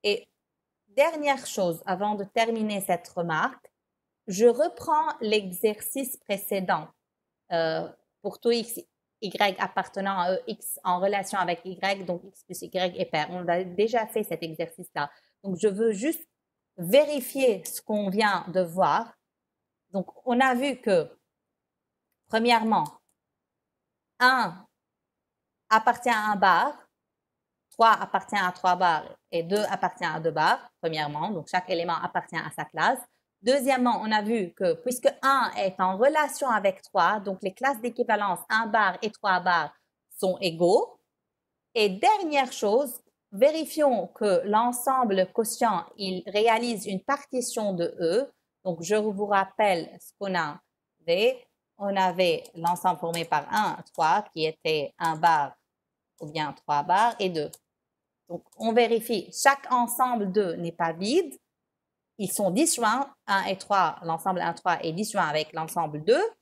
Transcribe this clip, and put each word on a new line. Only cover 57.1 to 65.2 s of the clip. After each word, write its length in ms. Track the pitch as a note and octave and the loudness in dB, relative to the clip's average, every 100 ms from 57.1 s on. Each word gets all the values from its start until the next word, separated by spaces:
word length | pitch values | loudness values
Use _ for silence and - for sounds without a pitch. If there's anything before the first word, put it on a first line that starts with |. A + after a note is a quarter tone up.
| A3+ | 2
et 100 | G3 | -2
deux. 220 | E3 D3 - _ _ _ _ _ _ _ | -2 -6 -8 _ _ _ _ _ _ _
Donc, 140 | E3+ _ _ | -16 _ _
on 160 | A3 | 0
vérifie, 580 | A3+ A3+ A3+ A3 A3 - | 4 4 2 0 -4 -4
chaque 400 | - - C#4 - | 2 2 2 0
ensemble 600 | B3+ A#3+ - B3+ A#3+ G3 | 0 0 0 0 0 0
deux 240 | F#3 G3 E3 | 0 0 -2
n'est 160 | E3+ | -8
pas 220 | E3 E3 | -4 -4
vide. 420 | E3 G3 D#4 E4 - _ _ _ _ _ _ _ - | -2 0 0 0 -8 _ _ _ _ _ _ _ -8
Ils 120 | G3 | -6
sont 180 | - G3 | -2 0
disjoints, 640 | F#3 D#4+ - A3+ A#3+ C#4 _ - | 2 0 2 0 0 -4 _ -2
un 160 | G3 | -2
et 140 | F#3+ F#3+ | 0 -6
trois, 420 | - G3+ E3+ - | 0 2 2 -2
l'ensemble 400 | E3+ D#3+ F#3+ F3+ | -6 -4 -2 -2
un, 120 | E3+ | -2
trois 300 | E3 F#3 E3 | -2 -2 -2
est 80 | D#3+ | -2
disjoint 360 | D#3+ G#3 G#3 | -4 -4 0